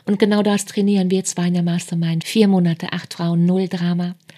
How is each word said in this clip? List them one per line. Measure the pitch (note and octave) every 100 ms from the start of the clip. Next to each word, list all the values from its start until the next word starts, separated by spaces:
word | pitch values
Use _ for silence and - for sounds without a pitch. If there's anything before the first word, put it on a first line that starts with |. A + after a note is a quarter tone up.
| -
Und | G3
genau | G#3 G#3
das | G#3 G3+ -
trainieren | G#3+ G3+ G3+ F#3
wir | F#3+
zwei | F#3+ - F3
in |
der | F3
Mastermind. | E3+ F3 - E3+ E3 E3
Vier | - A3 G3+
Monate, | F#3 F3 E3 F3+
acht | E3+ -
Frauen, | - E3+ E3+
null | F3 F#3+ F3+
Drama. | F3+ F3 F3 F3 F3+ -